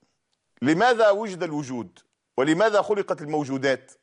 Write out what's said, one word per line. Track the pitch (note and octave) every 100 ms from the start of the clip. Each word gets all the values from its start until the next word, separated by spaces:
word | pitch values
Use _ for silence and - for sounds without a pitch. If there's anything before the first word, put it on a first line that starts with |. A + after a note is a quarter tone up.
| _ _ _ _ _ -
لماذا | C3 E3 B3 A3+ G#3+
وجد | G3 A3 F3+
الوجود؟ | F3 D3 B2+ B2 G2 _ _ _ _ -
ولماذا | C#3+ D#3+ A3 G#3
خلقت | - G3+ F#3+ F3+
الموجودات؟ | D3+ D3+ C3+ C3+ C3+ B2+ - _